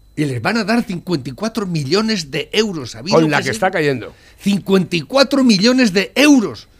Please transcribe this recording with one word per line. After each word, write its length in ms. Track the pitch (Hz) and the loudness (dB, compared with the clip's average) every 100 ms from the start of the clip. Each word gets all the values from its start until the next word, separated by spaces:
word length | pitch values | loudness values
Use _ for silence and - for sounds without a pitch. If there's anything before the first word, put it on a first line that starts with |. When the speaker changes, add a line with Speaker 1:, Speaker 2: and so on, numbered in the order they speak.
| _ | _
Speaker 1:
Y 120 | - 147 | -6 -4
les 160 | 123 | -4
van 160 | 160 226 | -2 -2
a 60 | |
dar 180 | 196 240 | 0 0
cincuenta 480 | - 175 180 160 135 | -2 -6 -4 -6 -6
y 20 | |
cuatro 320 | 123 220 226 196 | -8 -8 -6 -4
millones 640 | 165 131 190 220 208 143 | -4 -2 0 0 -4 -6
de 200 | 151 - | -8 -4
euros, 380 | 202 220 165 117 | -2 -2 -4 -10
¿sabiendo 320 | 110 156 156 | -10 0 2
Speaker 2:
Con 80 | 156 | 4
la 80 | 143 | 2
Speaker 1:
que 60 | |
Speaker 2:
que 60 | 135 | -2
Speaker 1:
sí? 40 | 113 | -2
Speaker 2:
está 140 | 185 | -2
cayendo. 420 | 180 147 127 92 - - - | 0 0 -2 -6 -16 -20 -8
Speaker 1:
Cincuenta 560 | 202 202 - 190 175 | -2 -2 2 0 0
y 60 | 175 | -4
cuatro 400 | 139 269 269 277 | 0 2 2 4
millones 520 | 254 185 226 254 233 | 4 4 2 2 2
de 180 | 190 185 | 0 0
euros. 540 | 233 294 269 180 110 - _ | 2 6 4 2 -6 -18 _